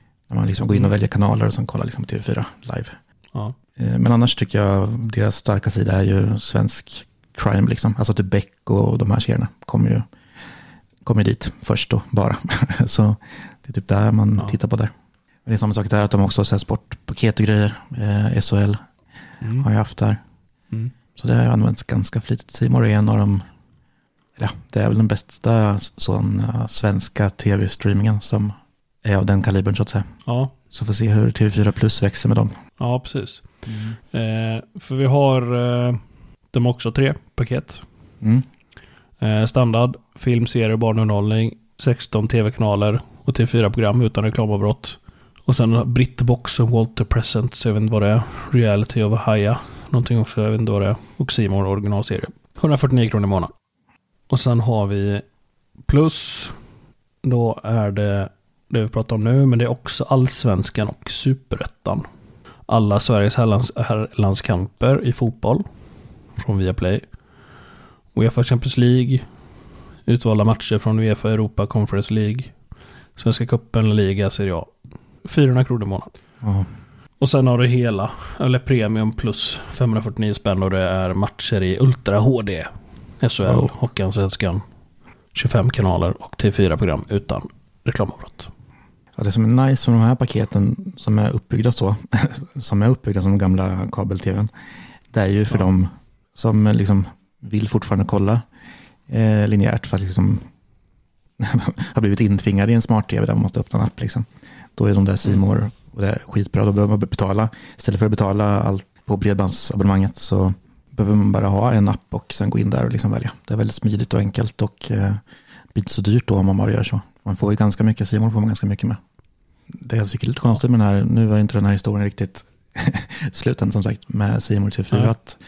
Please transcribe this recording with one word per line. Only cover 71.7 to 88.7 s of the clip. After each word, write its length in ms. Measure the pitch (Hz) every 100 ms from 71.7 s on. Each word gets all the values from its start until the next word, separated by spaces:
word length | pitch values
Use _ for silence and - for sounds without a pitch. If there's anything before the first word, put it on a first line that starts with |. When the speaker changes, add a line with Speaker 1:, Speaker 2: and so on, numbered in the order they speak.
| 110 104 101 -
Speaker 2:
League. 300 | 110 104 120 131 - _ - - - - -
Svenska 300 | 113 - 117
cupen, 420 | 117 - 117 110
La 40 | 107
Liga, 340 | 98 98 98
Serie 260 | - 98 85
A. 100 | - _ - - _ _ -
Fyrahundra 380 | - 135 123
kronor 200 | 131 123
i 20 | 98
månaden. 260 | 95 - - _ _
Speaker 1:
Ja. 260 | 107 101 95 - - - - _
Speaker 2:
Och 100 | 135
sen 180 | 143 131
har 100 | 120
du 100 | 123
hela, 440 | 123 120 98 101 - - -
eller 200 | 131 127
premium 540 | - 127 107 110 110
plus 460 | - 113 101 - - -
femhundrafyrtionio 640 | - 123 110 110 104 107
spänn, 300 | 101 104 95
och 60 | 95
det 100 | 95
är 340 | 92 95 92
matcher 480 | 92 101 - - 104
i 180 | 92 95
Ultra 400 | 131 123 - 101
H 220 | 117 123
D, 240 | 101 85 - - - - - -
S 200 | 117 -
H 60 | 98
L, 100 | 120
Speaker 1:
Wow. 160 | 107
Speaker 2:
Hockeyallsvenskan, 880 | - 127 - 92 101 95 - 95 90 - - - _ - - _
tjugofem 360 | - 123 117 120
kanaler 520 | - 98 85 85 -
och 160 | - -
T 140 | 104
fyra-program 540 | - 92 78 98 73 -
utan 380 | 101 - - - - _ _
reklamavbrott. 640 | - - 98 - - - - - -